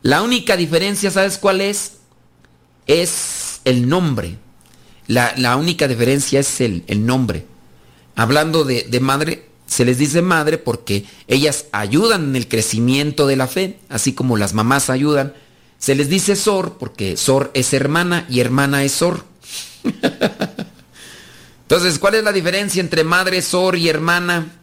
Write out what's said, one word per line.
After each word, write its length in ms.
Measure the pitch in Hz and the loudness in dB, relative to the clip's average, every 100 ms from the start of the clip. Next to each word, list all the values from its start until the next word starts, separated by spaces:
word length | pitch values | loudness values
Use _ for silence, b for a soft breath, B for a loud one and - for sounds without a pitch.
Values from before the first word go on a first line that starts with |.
La 200 | - 147 | 2 0
única 340 | 220 247 - 190 | 2 0 0 0
diferencia, 540 | 165 165 196 202 202 | 2 0 0 -2 -2
¿sabes 280 | 190 196 196 | 0 0 0
cuál 220 | 202 190 | 0 2
es? 340 | 196 202 - - _ _ _ _ _ _ _ _ - | 0 -4 -8 -14 _ _ _ _ _ _ _ _ 2
Es 720 | 160 175 - - - - - | 2 2 -4 -6 -8 -10 -4
el 240 | 131 123 123 | 0 2 2
nombre. 500 | 175 170 113 87 98 - - b b b b - | 2 2 -2 -6 -12 -20 -20 b b b b 0
La, 260 | 123 120 131 | 2 2 0
la 200 | 123 131 | 0 2
única 320 | 165 170 143 | 0 0 0
diferencia 500 | 117 120 139 135 139 | 2 2 2 2 0
es 220 | 139 - | 0 -2
el, 240 | 120 87 - | -2 -2 -2
el 200 | 104 113 | -2 2
nombre. 380 | 131 117 80 - - - b b b b | 2 0 -4 -10 -20 -20 b b b b
Hablando 480 | - 113 143 160 160 | -4 2 2 2 0
de, 220 | 139 120 | 0 -2
de 160 | - 123 | -2 0
madre, 480 | 131 139 151 - - _ - | 2 0 -2 -6 -12 _ -6
se 140 | - 123 | 0 2
les 100 | 127 | 4
dice 240 | 147 165 | 2 2
madre 380 | 180 165 147 160 | 2 2 2 0
porque 480 | - 113 - 98 101 B B | -2 -6 -2 -4 -4 B B
ellas 360 | 135 147 135 - | 2 2 -2 -6
ayudan 520 | 104 104 135 226 202 | -6 0 2 2 2
en 120 | 143 131 | 0 -2
el 100 | 113 | -2
crecimiento 800 | 113 107 110 120 135 147 147 139 | -2 -2 0 2 2 0 0 2
de 100 | 135 | 2
la 100 | 127 | 0
fe, 320 | 185 190 - - | -2 -4 -6 -10
así 240 | 117 135 | -4 -4
como 240 | - 127 110 | -2 0 0
las 160 | 101 | 0
mamás 380 | 107 113 139 135 | 0 2 2 0
ayudan. 420 | 131 147 143 139 B B B B B | 0 2 0 -2 B B B B B
Se 160 | - | -2
les 160 | 139 143 | 0 2
dice 260 | 185 196 202 | 0 0 0
sor 400 | 214 196 175 - | 0 0 -2 -8
porque 380 | 107 - 95 85 | -12 -6 -4 -2
sor 340 | - 135 135 | 2 2 2
es 180 | 131 123 | -2 0
hermana 540 | 135 135 160 175 175 165 | 0 2 0 0 -2 -2
y 120 | 123 | 0
hermana 440 | 123 131 139 139 | 2 2 2 0
es 80 | 139 | 0
sor. 320 | - 175 - - _ B B B B | 0 0 -2 -10 _ B B B B
<laughs> 100 | 269 - - - 208 - 208 - - - - B B B B B B B | -6 -2 -4 -2 -4 -2 -8 -8 -16 -18 -20 B B B B B B B
Entonces, 360 | - 175 180 143 | -2 0 0 0
¿cuál 180 | 196 220 | 2 2
es 80 | |
la 80 | 214 | 0
diferencia 480 | 196 170 190 202 185 | 0 0 -2 -2 -4
entre 220 | 170 165 | -2 0
madre, 380 | 160 180 185 185 | 2 0 0 -2
sor 360 | - 180 185 180 | -2 0 0 0
y 120 | 165 | 0
hermana? 580 | 151 165 175 175 175 160 - | 0 0 0 0 -2 -4 -16